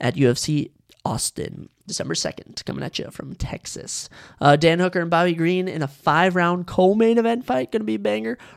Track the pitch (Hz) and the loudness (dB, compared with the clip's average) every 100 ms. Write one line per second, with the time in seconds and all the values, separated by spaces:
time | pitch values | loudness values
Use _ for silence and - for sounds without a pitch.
0 | 123 127 131 123 - 151 - _ _ _ | -4 4 2 4 0 -2 -2 _ _ _
1 | - - - - - - - _ - - | -6 -4 -6 -6 -10 -12 -18 _ -12 -8
2 | - 165 - - - - - 135 135 - | -6 -4 -6 -8 -14 -12 -10 -8 -8 -8
3 | - - 135 - - - - - - - | -10 -12 -14 -10 -8 -8 -12 -14 -10 -12
4 | - - - - 143 147 165 165 180 180 | -12 -18 -20 0 4 6 4 4 2 0
5 | 170 170 180 165 165 180 185 160 139 - | 0 2 2 2 0 0 -2 -4 -6 -2
6 | - 151 185 180 175 180 175 - 185 208 | 0 2 2 2 2 0 -2 4 4 6
7 | 226 233 226 233 254 254 247 220 214 214 | 4 4 2 0 -2 -4 -2 -4 -2 -2
8 | 208 - 220 247 - | -2 -2 -4 -8 -14